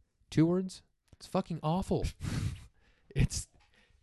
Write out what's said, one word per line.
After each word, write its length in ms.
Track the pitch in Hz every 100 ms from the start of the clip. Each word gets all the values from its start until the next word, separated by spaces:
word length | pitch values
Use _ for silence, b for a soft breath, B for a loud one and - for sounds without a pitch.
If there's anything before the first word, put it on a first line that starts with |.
| _ _ -
Two 160 | - 165
words? 360 | 180 190 - - _ _
It's 140 | - -
fucking 320 | 185 - 160
awful. 420 | 156 175 - 160 87
<laughs> 40 | - B B B B B _ _ _ _ 139
It's, 320 | - - - - b b b b